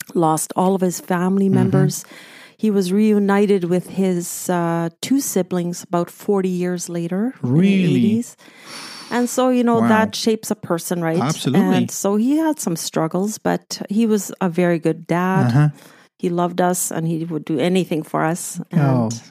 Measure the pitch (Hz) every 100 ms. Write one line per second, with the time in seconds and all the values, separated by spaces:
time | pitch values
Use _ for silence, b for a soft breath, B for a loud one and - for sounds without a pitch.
0 | - 185 160 156 - - 185 190 185 -
1 | - 175 185 196 196 190 190 143 147 -
2 | - B B B B B 220 202 180 202
3 | 214 208 196 196 208 202 170 180 - 185
4 | 190 175 170 - - 175 170 170 165 -
5 | - 269 - 190 180 185 175 175 - 175
6 | 175 - - 196 185 180 180 175 175 170
7 | 170 185 240 - 123 143 196 196 175 131
8 | 120 226 - - B B B B B B
9 | B 233 247 - 254 247 233 226 233 214
10 | 214 - 233 220 - 214 - 165 - 175
11 | 165 165 135 160 139 151 277 196 120 -
12 | 196 208 240 302 320 294 202 165 - 160
13 | 160 180 208 - 175 175 - - - 208
14 | 233 214 - - 190 170 175 165 160 160
15 | 165 165 185 185 123 127 151 - B B
16 | B _ 180 175 175 175 180 180 - -
17 | 165 160 170 151 147 151 170 185 170 156
18 | 156 156 156 175 - 175 - 170 139 127
19 | 113 117 -